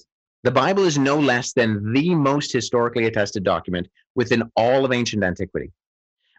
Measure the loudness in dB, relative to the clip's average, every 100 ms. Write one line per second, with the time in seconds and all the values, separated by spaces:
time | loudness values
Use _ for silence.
0 | _ _ _ _ 0 2 2 2 2 2
1 | 2 2 2 0 -2 0 0 0 -2 0
2 | 2 2 2 0 -2 -4 -2 0 0 0
3 | 0 0 -2 -2 -2 -2 -2 -6 -6 _
4 | _ -4 0 0 0 0 2 4 2 0
5 | -2 -2 -2 -2 -6 -8 -10 -14 _ _
6 | _ _ _